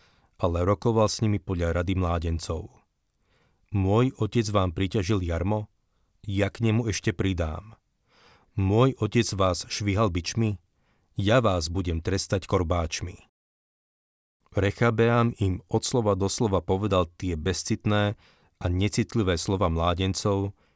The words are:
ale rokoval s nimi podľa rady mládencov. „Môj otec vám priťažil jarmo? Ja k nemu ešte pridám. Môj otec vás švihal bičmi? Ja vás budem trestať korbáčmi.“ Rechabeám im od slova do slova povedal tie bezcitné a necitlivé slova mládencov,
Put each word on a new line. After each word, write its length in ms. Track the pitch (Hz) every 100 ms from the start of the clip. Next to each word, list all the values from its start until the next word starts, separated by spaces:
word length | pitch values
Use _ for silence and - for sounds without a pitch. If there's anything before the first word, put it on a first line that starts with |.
| _ _ _ -
ale 240 | 90 85
rokoval 400 | 90 101 120 113 107
s 80 | -
nimi 160 | 110 101
podľa 480 | - 87 85 82
rady 160 | 87 92
mládencov. 720 | 87 85 82 82 - 80 - - _ _ _ _ _ _ _ _ _ 104
„Môj 400 | 95 107 127 -
otec 320 | 107 120 104
vám 240 | 101 92
priťažil 480 | 85 95 110 90 104
jarmo? 480 | 85 82 92 107 104 _ _ _ _ _
Ja 240 | - 98 98
k 160 | -
nemu 240 | 113 110 113
ešte 240 | 92 -
pridám. 640 | - 95 87 80 82 107 110 _ _ _ _ _ _ _ -
Môj 400 | 95 107 131 -
otec 240 | 104 120 110 98
vás 320 | 92 87 -
švihal 400 | - 104 98 110
bičmi? 480 | 87 - - 110 101 _ _ _ _ _ -
Ja 240 | 98 127
vás 240 | 110 90 80
budem 320 | 87 90 82
trestať 480 | 90 95 - 98 -
korbáčmi.“ 720 | 95 82 87 80 - 90 - _ _ _ _ _ _ _ _ _ _ _ _ _
Rechabeám 800 | - 98 - 117 110 117 120 117 -
im 240 | 95 90 -
od 160 | 110
slova 320 | - 127 107
do 160 | 95 98
slova 320 | - 110 92
povedal 480 | - 95 104 95 85 -
tie 160 | 92
bezcitné 800 | 82 80 87 - 107 - 104 104 - _ _ _ -
a 40 | 87
necitlivé 640 | 90 104 - 107 117 92
slova 320 | 85 - 98 90
mládencov, 880 | 82 85 90 95 95 107 98 98 - _